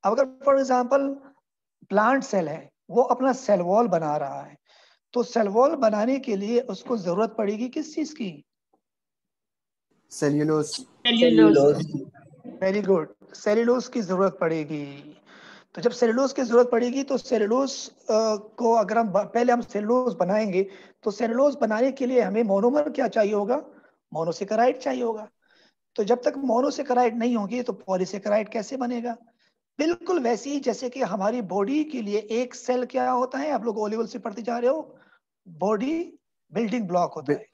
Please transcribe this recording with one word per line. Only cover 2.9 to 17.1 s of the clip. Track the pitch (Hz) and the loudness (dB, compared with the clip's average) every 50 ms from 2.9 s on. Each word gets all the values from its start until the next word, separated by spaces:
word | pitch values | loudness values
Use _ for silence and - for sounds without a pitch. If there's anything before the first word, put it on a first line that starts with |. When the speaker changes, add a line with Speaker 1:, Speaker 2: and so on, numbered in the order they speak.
| 165 220 | 2 2
Speaker 1:
अपना | 254 254 254 254 254 262 240 | 2 2 2 0 2 0 0
cell | 254 - - 208 180 | 0 2 2 2 2
wall | 175 175 190 220 240 220 | 2 2 4 2 4 4
बना | 180 170 160 151 147 151 | 2 0 0 0 -2 -2
रहा | 147 135 139 139 | -4 -6 -8 -10
है, | 143 156 - _ _ _ _ _ _ _ _ _ _ _ - | -14 -14 -20 _ _ _ _ _ _ _ _ _ _ _ -2
तो | 247 233 | -2 -2
cell | - - 233 220 202 | 0 0 0 0 2
wall | 190 226 254 285 330 | 4 4 4 4 4
बनाने | 302 247 220 208 208 214 240 262 269 | 2 2 2 2 2 0 0 0 -2
के | 262 - 214 | -2 -4 -4
लिए | 190 202 208 240 240 | -4 -2 0 0 0
उसको | 240 - 190 185 - - 247 226 | 0 0 -4 -4 -4 -4 -4 -4
जरूरत | 180 175 175 190 220 220 220 - | -2 -2 0 0 0 -2 -2 -4
पड़ेगी | 220 202 208 208 240 254 | -2 -2 -2 -4 -6 -6
किस | - 311 302 - - | -6 -8 -8 -8 -6
चीज | - 311 - - | -6 -6 -6 -6
की? | - 233 190 156 147 - _ _ _ _ _ _ _ _ _ _ _ _ _ _ _ _ _ _ _ _ _ _ _ _ _ _ _ _ _ _ _ _ _ | -8 -8 -8 -8 -12 -20 _ _ _ _ _ _ _ _ _ _ _ _ _ _ _ _ _ _ _ _ _ _ _ _ _ _ _ _ _ _ _ _ _
Speaker 2:
Cellulose। | - - 160 143 147 147 151 156 156 156 151 | -8 -2 -2 0 0 0 0 0 0 0 -2
Speaker 3:
Cellulose। | 151 - - - _ _ _ _ 247 233 226 247 247 - 320 320 311 - 143 139 147 147 - - - - - - - _ - - - - - _ - - - 190 | -4 -8 -12 -14 _ _ _ _ 0 2 4 4 6 8 8 8 8 8 8 6 6 4 2 -2 -4 -6 -8 -8 -8 _ -20 -20 -20 -20 -20 _ -20 -8 -4 -2
Speaker 1:
Very | 190 190 214 202 185 | 0 0 0 2 2
good, | 196 170 156 - - _ - - - | 2 2 2 -4 -12 _ -20 -20 -20
Cellulose | - - 208 208 226 233 233 247 254 - - | -6 -2 0 2 2 2 2 2 0 0 -4
की | - 247 | -6 -6
जरूरत | 214 170 185 180 196 190 185 - | -4 -2 0 2 2 0 0 0
पड़ेगी। | 180 165 160 160 151 147 156 147 147 139 139 143 143 147 151 _ _ _ - - - - - - _ _ _ | -2 -2 -2 -2 -4 -6 -6 -8 -8 -10 -12 -16 -18 -20 -20 _ _ _ -20 -20 -20 -20 -20 -20 _ _ _
तो | - | -2
जब | 160 233 | -2 -2
cellulose | 226 - 240 233 220 247 277 262 269 | 2 2 2 2 4 2 2 0 0
की | - | -2
जरूरत | 262 226 233 240 247 247 | -2 2 4 4 4 6
पड़ेगी | 247 226 240 247 247 269 277 | 4 0 0 0 -2 -4 -2
तो | 277 | -2